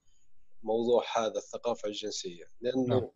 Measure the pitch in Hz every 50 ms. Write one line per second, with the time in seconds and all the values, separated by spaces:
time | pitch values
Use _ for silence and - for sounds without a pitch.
0 | _ - - - - - - - - - - - - 110 110 117 117 117 120 113
1 | 107 - - 117 113 110 98 101 - - - 107 - 117 117 117 - 104 107 101
2 | - 104 98 - - 92 87 85 - - - - - 120 123 131 127 123 127 127
3 | 120 - -